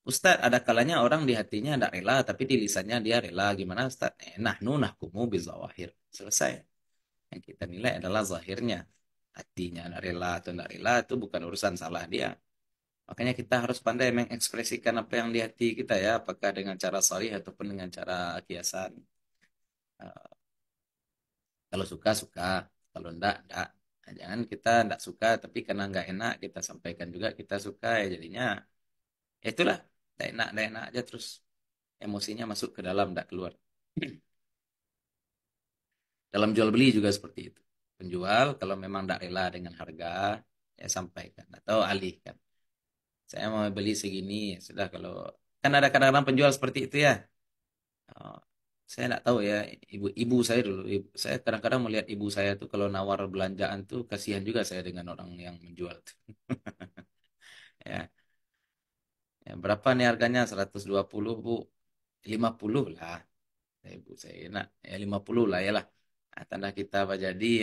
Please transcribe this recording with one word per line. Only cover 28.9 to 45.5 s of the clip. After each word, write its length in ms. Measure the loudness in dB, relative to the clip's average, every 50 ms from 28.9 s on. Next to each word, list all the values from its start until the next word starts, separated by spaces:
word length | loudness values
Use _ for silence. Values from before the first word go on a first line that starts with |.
| _ _ _ _ _ _ _ _ _ _
ya 60 | -8 -6 0
itulah, 240 | 2 2 2 2 0 -4 _ _ _ _ _ _
enggak 140 | -8 -8 -6
enak, 140 | -4 -4 -4 -2
enggak 140 | -2 -2 -2 -2
enak 140 | -4 -8 -10 -6
aja 80 | -6 -6 -6 -6
terus. 180 | -10 -14 -14 -14 -16 -18 _ _ _ _ _ _ _ _ _ _ _ -12 -8
Emosinya 400 | -6 -6 -6 -6 -6 -6 -8 -6 -6
masuk 180 | -6 -6 -6 -8 -8
ke 40 | -6 -4 -2
dalam, 180 | 2 2 2 0 0
enggak 100 | -6 -6 -6
keluar. 220 | -8 -8 -8 -8 -10 _ _ _ _ _ _ _ -6
<clears throat> 240 | -6 -6 -6 -10 -14 _ _ _ _ _ _ _ _ _ _ _ _ _ _ _ _ _ _ _ _ _ _ _ _ _ _ _ _ _ _ _ _ _ _ _ _ _ _ _ _ _ -2
Dalam 180 | 2 2 4 4 6
jual 140 | 6 6 6 8
beli 140 | 8 8 8 6
juga 120 | 6 4 4 2
seperti 240 | 2 -2 -10 -14 -14 -14 -16
itu, 120 | _ _ _ _ _ _ _ _ _ -14
penjual, 440 | -10 -6 -4 -2 2 4 6 6 6 4 2 -4
kalau 140 | -4 -4 -4 -4 -4
memang 160 | -6 -6 -4 -2
ndak 140 | -2 -4 -4 -4
rela 200 | -4 -2 -2 -2 -2 -4
dengan 180 | -8 -12 -12 -12 -14
harga, 640 | -14 -14 -12 -8 -8 -6 -2 0 0 0 -2 -4 -8 _ _ _ _ _ _ -14
ya 80 | -8 -6 -4
sampaikan 500 | -4 -6 -8 -12 -14 -16 -16 _ -20 -20 -20 -20 -10
atau 200 | -2 2 2 2 4 2
alihkan. 460 | 0 -2 -2 -6 -8 _ -18 -20 -20 _ _ _ _ _ _ _ _ _ _ _ _ _ _ _ _ _ _ -12
"Saya 160 | -8 -6 -4 -2 0
mau 80 | 0 0 0 0
beli 160 | 0 0 0 0 0
segini," 320 | -2 -4 -4 -4 -6 -4 -4 -4 -4 -6 -6
ya 40 | -10 -14 -12
sudah, 180 | -6 -6 -6 -4 -6
kalau, 180 | -10 -10 -10 -10 -10 -10 -12 -14 _ _ _